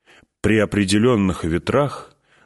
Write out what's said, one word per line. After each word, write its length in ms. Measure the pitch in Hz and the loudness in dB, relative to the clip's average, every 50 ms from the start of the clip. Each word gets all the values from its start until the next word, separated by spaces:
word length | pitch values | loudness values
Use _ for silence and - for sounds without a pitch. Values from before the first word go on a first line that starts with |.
| _ _ - - _ _ _ _ | _ _ -20 -20 _ _ _ _
При 160 | - 101 107 110 | -2 0 2 2
определенных 840 | 104 90 - 104 104 95 104 107 110 127 127 104 98 92 85 - - | 0 0 0 -2 0 0 2 2 2 2 2 2 0 0 -2 -4 -4
ветрах 720 | 82 80 85 - - 104 131 147 135 - - - - _ _ _ _ _ _ _ | -4 -4 -4 -2 -2 -2 0 -2 -2 -6 -10 -16 -20 _ _ _ _ _ _ _